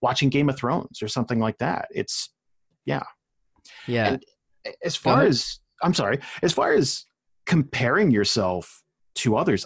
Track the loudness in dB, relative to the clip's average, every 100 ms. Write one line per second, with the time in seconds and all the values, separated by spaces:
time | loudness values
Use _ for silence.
0 | -2 2 2 2 0 0 -2 -2 -4 -10
1 | -6 -4 -2 0 -2 -2 -4 -4 -6 -8
2 | -8 -8 -10 _ _ _ _ _ -6 -6
3 | -6 -16 _ _ _ _ -20 -16 -4 0
4 | 0 -2 -6 _ _ _ -16 -8 -8 -4
5 | 2 4 4 2 -2 -10 _ -4 -2 0
6 | 0 -2 -6 -4 -2 0 2 2 2 -2
7 | -10 _ _ _ 0 2 2 0 0 4
8 | 4 4 2 2 0 -2 -6 -16 _ _
9 | _ -4 0 2 2 0